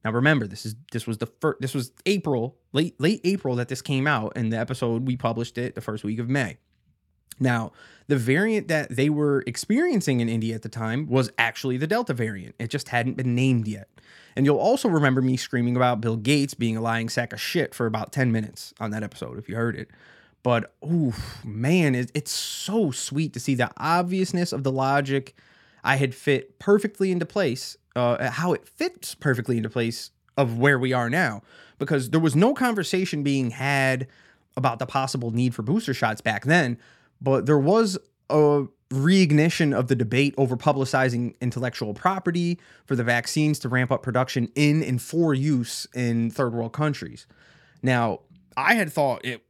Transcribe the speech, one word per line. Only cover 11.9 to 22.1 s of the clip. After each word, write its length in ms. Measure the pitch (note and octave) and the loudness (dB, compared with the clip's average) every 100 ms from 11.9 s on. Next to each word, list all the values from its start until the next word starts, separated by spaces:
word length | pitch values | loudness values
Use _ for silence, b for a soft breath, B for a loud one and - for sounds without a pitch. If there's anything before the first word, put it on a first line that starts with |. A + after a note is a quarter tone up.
| A3 A#3+ | -2 -2
variant. 400 | B2 A2 G2+ - - | -4 -4 -6 -12 -10
It 100 | A#2 | -8
just 200 | C#3 - | -8 -4
hadn't 280 | A#2+ B2 - | -2 -2 -2
been 180 | B2+ | -2
named 320 | A#2+ C3 A#2+ G#2+ | 2 2 2 0
yet. 220 | G2+ G2 _ B B B | -8 -14 _ B B B
And 120 | - C#3 | 0 2
you'll 120 | C#3+ | 4
also 300 | E3 C4+ A3+ | 4 2 2
remember 320 | D#3+ C#3+ C3 | 4 4 4
me 160 | B2+ C3 | 2 0
screaming 400 | - B2+ A#2+ B2 | -2 -2 0 2
about 240 | B2+ A#2 | 2 2
Bill 160 | A2+ A2+ | -2 -2
Gates 380 | G#2+ D3 C#3 | 2 2 0
being 220 | - A#2 A2 | -2 -2 0
a 40 | |
lying 280 | A2+ A2+ A2+ | -2 -2 -2
sack 240 | - A#2+ | -4 -4
of 80 | A2 | -6
shit 340 | - F3 - | -4 -2 -2
for 120 | - A#2+ | -2 -4
about 260 | A2 - | -2 -4
ten 200 | C#3+ B2+ | 0 2
minutes 400 | A2+ G#2+ - - _ | 2 -2 -12 -18 _
on 100 | A2+ | -8
that 120 | G#2+ | -6
episode, 360 | G#2 - A#1+ - | -8 -10 -12 -12
if 100 | - | -10
you 80 | A2+ | -4
heard 200 | A#2 - | -4 -4
it. 140 | - b b b b b | -12 b b b b b
But, 320 | B2 A#2 - _ | 0 0 0 _
oof, 600 | D3+ E3+ C#3 G#2 - - | -2 0 0 -2 -10 -12
man, 500 | A2+ G#2+ C3 F3+ D3+ | -12 -4 2 4 4
it, 160 | B2 B2+ | 2 -2